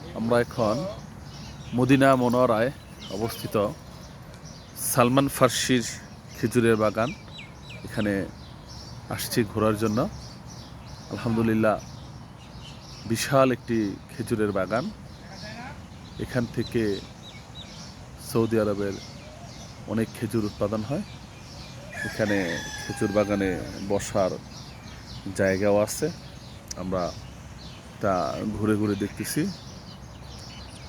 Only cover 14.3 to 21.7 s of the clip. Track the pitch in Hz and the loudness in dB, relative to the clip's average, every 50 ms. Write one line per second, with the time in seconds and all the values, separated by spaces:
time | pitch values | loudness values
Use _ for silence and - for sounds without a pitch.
14.3 | 120 107 107 101 95 98 92 92 104 120 156 214 214 - - - - - - - | 2 2 2 2 4 2 2 2 2 0 0 -2 -6 -10 -14 -14 -14 -14 -14 -14
15.3 | - - - 208 220 233 240 - - - - - - - - - - - 107 - | -14 -12 -12 -12 -10 -10 -10 -10 -12 -12 -14 -14 -14 -16 -14 -14 -8 -8 -8 -2
16.3 | - 127 120 113 - 120 110 - 113 117 110 104 98 95 - - - - - - | 0 0 0 0 -2 -2 -4 0 0 2 2 2 0 -2 -4 -10 -14 -16 -16 -16
17.3 | - - - - - - - - - - - - - - - - - - - - | -16 -16 -16 -14 -14 -14 -14 -14 -14 -14 -14 -14 -14 -14 -16 -16 -14 -14 -10 0
18.3 | - 117 113 107 113 110 107 104 101 98 101 101 98 101 - - - - - - | 4 4 4 6 4 4 4 4 2 2 0 -2 -2 -4 -8 -12 -14 -14 -14 -14
19.3 | - - - - - - - - - - - - 107 113 113 - - - 123 107 | -14 -14 -14 -14 -14 -14 -14 -14 -14 -14 -8 -2 0 0 0 0 -2 -4 -4 0
20.3 | - 113 107 104 - - 107 101 110 110 107 107 139 190 208 - - - - - | 0 0 0 0 0 0 0 0 0 -2 -2 -2 -2 -4 -4 -6 -10 -14 -14 -16
21.3 | - - - - - - - - | -16 -16 -16 -14 -14 -14 -14 -12